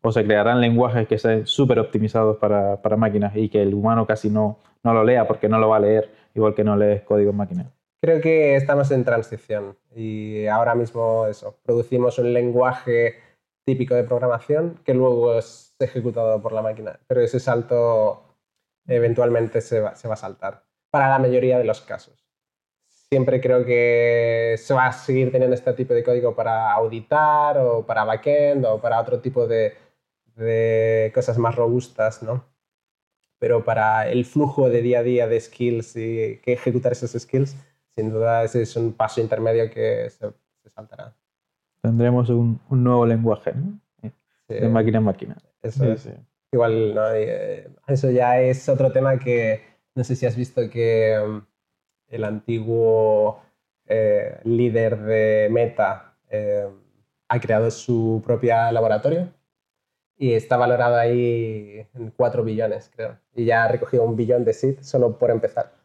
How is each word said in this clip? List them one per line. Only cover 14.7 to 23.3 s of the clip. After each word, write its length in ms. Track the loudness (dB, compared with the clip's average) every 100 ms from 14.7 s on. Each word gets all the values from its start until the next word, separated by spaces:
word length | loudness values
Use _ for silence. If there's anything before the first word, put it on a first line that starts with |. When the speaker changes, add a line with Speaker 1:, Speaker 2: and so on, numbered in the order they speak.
| -6 -2
Speaker 2:
que 80 |
luego 440 | 2 2 2 2 0
es 380 | -4 -18 _ _
ejecutado 640 | -6 -4 -6 -2 0 0
por 120 | -2
la 80 | -4
máquina, 360 | -4 -6 -12 -16 _
pero 120 | 2
ese 220 | 2 0
salto 960 | 0 -2 0 2 2 4 2 -2 _ _ _ _ _ _ -2
eventualmente 720 | 0 2 2 2 2 0 -4
se 220 | -2 -2
va, 140 | -2 -6
se 120 | -10
va 60 |
a 40 | -10
saltar, 460 | -10 -10 -12 -12 _ _ _
para 200 | 0 2
la 100 | 4
mayoría 380 | 2 2 2 2
de 80 | 0
los 160 | -4
casos. 440 | -8 -16 -16 _ _ _ _ _ _ _ _
Siempre 540 | _ _ 0 2